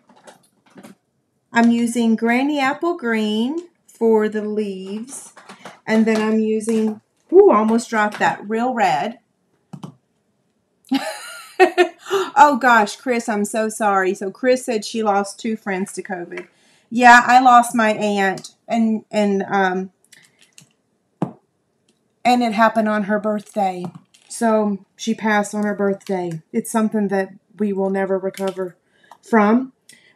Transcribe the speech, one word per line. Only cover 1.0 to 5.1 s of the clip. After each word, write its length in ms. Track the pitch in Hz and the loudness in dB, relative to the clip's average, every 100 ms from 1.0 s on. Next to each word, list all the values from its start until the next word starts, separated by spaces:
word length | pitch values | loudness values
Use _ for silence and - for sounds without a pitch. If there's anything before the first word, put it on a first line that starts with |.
| _ _ _ _ _ | _ _ _ _ _
I'm 180 | 240 233 | 2 2
using 440 | 233 233 240 226 220 | 2 0 0 0 2
Granny 440 | 226 240 277 294 | 2 0 0 0
Apple 380 | 262 285 339 349 | -2 -2 -4 -4
Green 720 | 240 220 214 214 240 320 349 _ _ | -2 -2 -2 -2 -2 -4 -10 _ _
for 420 | - 226 220 214 | -2 2 2 2
the 140 | 214 | -4
leaves. 880 | 208 214 208 190 190 208 247 | -6 -4 -6 -8 -10 -10 -12